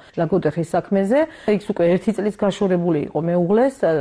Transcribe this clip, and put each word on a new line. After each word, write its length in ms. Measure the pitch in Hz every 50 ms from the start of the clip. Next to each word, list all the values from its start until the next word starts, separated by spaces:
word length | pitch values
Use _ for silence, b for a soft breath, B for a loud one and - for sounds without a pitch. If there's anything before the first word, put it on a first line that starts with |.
| B B
ლაგოდეხის 560 | B - 170 160 202 175 - 151 - 170 160 -
საქმეზე. 520 | - 175 165 - 202 196 196 196 247 294 320 311 B B B
ის 220 | B 214 190 -
უკვე 180 | - 202 - 170
ერთი 240 | 170 180 180 - 220
წლის 240 | 202 - 196 208 202
გაშორებული 640 | - 214 196 185 - 208 190 185 175 170 175 160 147
იყო 180 | - - - 151
მეუღლეს, 560 | 160 170 175 180 175 170 208 226 254 277 269
ა, 140 | - - 165 160 151